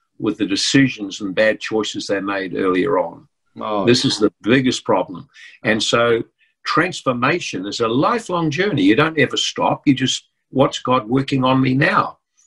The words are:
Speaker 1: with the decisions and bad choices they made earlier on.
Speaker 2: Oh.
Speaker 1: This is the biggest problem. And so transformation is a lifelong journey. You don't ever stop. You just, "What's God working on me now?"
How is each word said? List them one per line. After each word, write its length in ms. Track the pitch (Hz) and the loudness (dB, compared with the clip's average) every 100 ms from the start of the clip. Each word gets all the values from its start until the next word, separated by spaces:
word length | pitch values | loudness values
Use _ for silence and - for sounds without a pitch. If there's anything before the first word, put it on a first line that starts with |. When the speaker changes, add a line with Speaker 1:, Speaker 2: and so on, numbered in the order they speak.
| _ - | _ -6
Speaker 1:
with 180 | 110 - | -4 -2
the 80 | 95 | -2
decisions 760 | 98 - 143 131 107 98 - | -2 2 4 2 0 -10 -8
and 120 | 101 | -4
bad 260 | 92 110 107 | 0 2 0
choices 460 | - 110 104 107 - | -2 -2 -2 -6 -4
they 160 | 98 | -4
made 340 | 98 98 95 107 | -4 -4 -4 -2
earlier 440 | 95 92 85 90 | 0 2 2 0
on. 280 | 85 - - _ _ 117 | -2 -8 -20 _ _ -12
Speaker 2:
Oh. 260 | 110 104 98 | -6 0 2
Speaker 1:
This 200 | 123 131 | 4 2
is 140 | - | 0
the 120 | 107 - | -2 0
biggest 400 | 101 131 127 - - | 0 2 2 -2 0
problem. 420 | 98 92 87 - - - - | 0 -2 -8 -18 -20 -20 -6
And 180 | 120 110 | -2 -2
so 420 | - 120 120 117 117 _ _ _ | 0 2 2 0 -2 _ _ _
transformation 1000 | - 156 180 - - 120 131 175 - 95 98 | -2 0 0 -2 -4 -2 -2 -2 -4 -8 -6
is 140 | 98 | -4
a 80 | 113 | -2
lifelong 600 | 120 190 240 - 175 160 | 0 0 -2 -4 -2 -2
journey. 340 | 143 202 139 | -2 -2 2
You 120 | 95 113 | 4 4
don't 240 | 160 160 | 4 2
ever 180 | 123 110 | 0 0
stop. 460 | - - 87 - - | -4 -2 -2 0 0
You 80 | |
just, 360 | 127 127 - - _ _ | 2 0 -4 -10 _ _
"What's 300 | 127 123 - | 0 0 0
God 280 | - 123 110 | -2 0 0
working 360 | 131 135 139 | -2 0 0
on 180 | 127 131 | 2 4
me 120 | 131 | 2
now?" 460 | 131 165 208 - - _ _ | 2 2 0 -2 -8 _ _